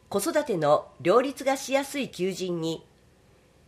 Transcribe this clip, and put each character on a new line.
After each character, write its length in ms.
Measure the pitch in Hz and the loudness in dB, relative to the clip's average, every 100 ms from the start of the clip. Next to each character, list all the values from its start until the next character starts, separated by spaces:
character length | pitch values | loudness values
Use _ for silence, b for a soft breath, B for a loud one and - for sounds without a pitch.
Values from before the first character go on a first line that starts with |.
| - | -6
子 100 | 202 | -4
育 260 | 294 311 | 0 0
て 120 | 285 185 | 0 2
の 340 | 147 151 - - | 4 4 2 -4
両 220 | 139 220 | 2 4
立 220 | 277 269 | 2 -2
が 120 | 269 269 | -2 -2
し 160 | - | 0
や 120 | 269 | -2
す 160 | 277 285 | -2 -6
い 80 | 233 | -6
求 240 | - 185 | -4 -4
人 280 | 180 185 170 | -4 -4 -4
に、 240 | 160 160 - _ _ _ _ _ _ _ | -4 -6 -10 _ _ _ _ _ _ _